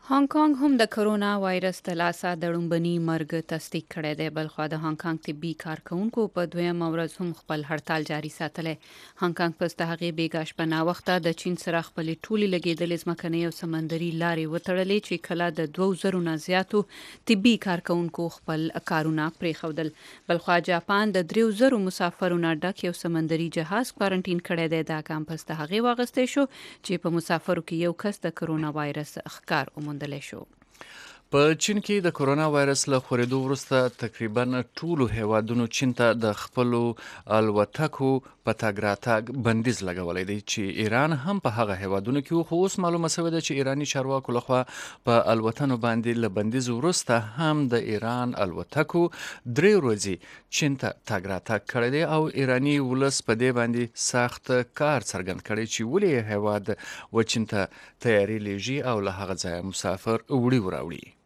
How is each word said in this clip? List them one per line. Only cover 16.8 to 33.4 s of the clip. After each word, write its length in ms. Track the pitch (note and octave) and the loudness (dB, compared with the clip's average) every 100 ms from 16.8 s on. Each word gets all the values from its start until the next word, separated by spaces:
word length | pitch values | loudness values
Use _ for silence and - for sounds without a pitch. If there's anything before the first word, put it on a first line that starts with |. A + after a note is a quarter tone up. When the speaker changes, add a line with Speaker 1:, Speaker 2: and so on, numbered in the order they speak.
| G3+ - - - - | 0 -6 -20 -18 2
Speaker 1:
طبي 220 | A3 G#3+ A3 G3+ | 6 6 4 2
کارکوونکو 600 | F3 - F3 F3 - E3+ - | -2 0 0 0 -2 -6 -6
خپل 320 | - D#3 D#3+ E3+ - | -4 -2 -2 -4 -2
کارونه 380 | D#3+ D#3 D#3 D#3 D#3+ | 0 2 0 0 -2
پرېښودل. 500 | F3 D#3 E3 D3+ D#3 - - - - | -4 -2 -6 -4 -4 -6 -20 -20 -2
بل 140 | F3 | -2
خوا 140 | - F3 E3 | 4 2 4
جاپان 480 | F3 - G3+ G#3+ F#3 | 0 2 2 4 2
د 100 | E3+ | 0
دریو 160 | G3+ A3+ G3+ | 2 2 6
زرو 180 | C4 B3 F#3 | 4 4 0
مسافرو 520 | - F3 - F#3 F3 | 0 -4 0 0 2
نه 80 | E3+ D#3+ F3+ | 0 0 -2
ډک 180 | G3 F3+ | -4 -6
یو 20 | F3 | -4
سمندري 480 | F3 E3 D#3+ D#3+ E3 E3 | -2 0 0 0 -2 -2
جهاز 380 | D#3 G3 B3 - | -2 -2 -4 -2
کوارنټین 480 | G3 F#3 F#3 F3 - | 0 0 0 -4 -2
کړی 160 | F3 E3 E3 | -2 0 0
دی. 80 | D#3 | -2
دا 80 | D#3+ D3+ | -4 -4
ګام 180 | D#3 D#3 | -6 -6
په 80 | D#3+ | -8
استهغې 400 | - D#3+ D#3 G3+ A#3+ | -8 -8 -4 0 0
واخیستی 400 | A#3+ A#3+ - B3+ - | 0 -2 0 0 2
شو 100 | - - - - | 0 -2 -20 -18
چې 200 | - F3 F3 | -6 -2 0
په 80 | E3+ | -2
مسافرو 480 | E3 E3 - F3 D#3+ | 0 -2 0 -2 0
کې 60 | E3 F3 | -2 -2
یو 100 | E3+ | -2
کس 200 | G#3 G3+ E3+ | -4 -4 -6
د 100 | D#3+ | -4
کرونا 340 | E3 D#3+ D#3 D3+ | -4 -2 -2 -2
وایرس 360 | D3 C#3+ D3+ - | -4 -4 -8 -10
ښکار 560 | - - - D#3+ C3+ | -14 -16 -2 -2 -2
وموندلی 460 | - D3 D3 C#3+ C#3+ - | -6 -8 -8 -8 -8 -10
شو. 140 | - - _ _ _ - - - - _ | -14 -16 _ _ _ -20 -20 -20 -20 _
Speaker 2:
په 200 | C#3+ D3 D#3+ | 4 6 4
چین 160 | - G#3 | 2 0
کې 180 | G3+ G#3 | 2 2
د 80 | F3 D#3+ | 2 2
کرونا 280 | C#3 C#3+ D#3 | 2 4 4
وایرس 280 | D3 C#3 C#3 - | 4 4 2 2
له 60 | C3+ | 0
خورېدو 340 | - B2 A#2+ C3 | 2 0 2 2